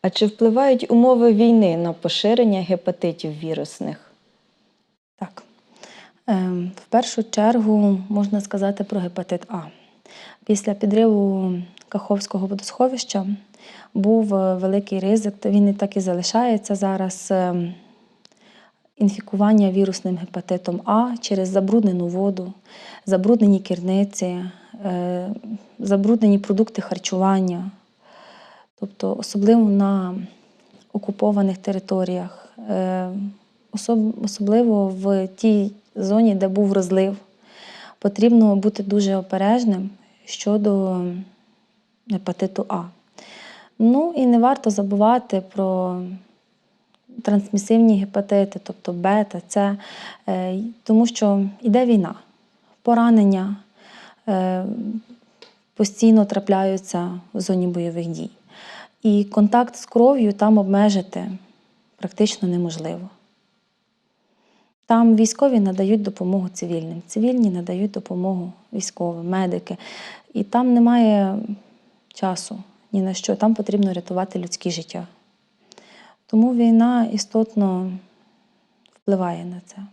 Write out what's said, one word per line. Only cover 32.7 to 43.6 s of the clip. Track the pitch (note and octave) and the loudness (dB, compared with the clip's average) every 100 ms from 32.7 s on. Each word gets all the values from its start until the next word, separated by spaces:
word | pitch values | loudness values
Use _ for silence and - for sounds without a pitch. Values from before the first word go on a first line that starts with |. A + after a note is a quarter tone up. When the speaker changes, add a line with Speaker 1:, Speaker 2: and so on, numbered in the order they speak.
Speaker 2:
е, | F#3 F#3 F#3 F#3 F#3+ G3+ G3+ _ _ _ | -4 -2 -4 -6 -8 -10 -12 _ _ _
особ-, | G3+ - A3+ G#3+ - | -8 -2 0 0 -2
особливо | G#3 - G3+ A3 A#3+ G#3 G3 | -8 -4 0 2 4 2 0
в | F#3+ G3 G3 F#3+ | -2 -2 0 -2
тій | F#3+ A3+ G#3 G3+ G3+ _ G#3+ | 0 2 2 0 -6 _ -8
зоні, | G3 G#3+ A3+ | 0 2 4
де | G3 F#3+ | 2 0
був | F#3+ G3+ | 0 2
розлив, | G3 F#3 F#3+ F#3+ G3+ _ _ _ - - - - _ | 0 2 0 0 -4 _ _ _ -20 -20 -20 -20 _
потрібно | G3+ G3+ A#3 A#3 G#3+ G3 | -4 2 6 6 6 4
бути | G#3 G#3+ | 0 -2
дуже | G3 G#3 G3 G3 | -2 0 0 -2
обережним | F#3 F#3+ G3 B3 A#3 F#3 G3 - _ _ | -4 -2 2 2 0 -2 -6 -12 _ _
щодо | - - G#3 G#3 G#3 G3 F#3+ F#3 F3+ F3+ F#3+ _ _ _ _ _ _ _ - | -18 -8 -2 0 2 0 0 -2 -4 -8 -14 _ _ _ _ _ _ _ -8
гепатиту | F#3+ F#3 F3 F#3+ F#3+ G3+ | -6 -6 -4 -4 -4 -6
А. | F#3+ F3 _ _ - - - - - | -8 -10 _ _ -20 -20 -20 -20 -20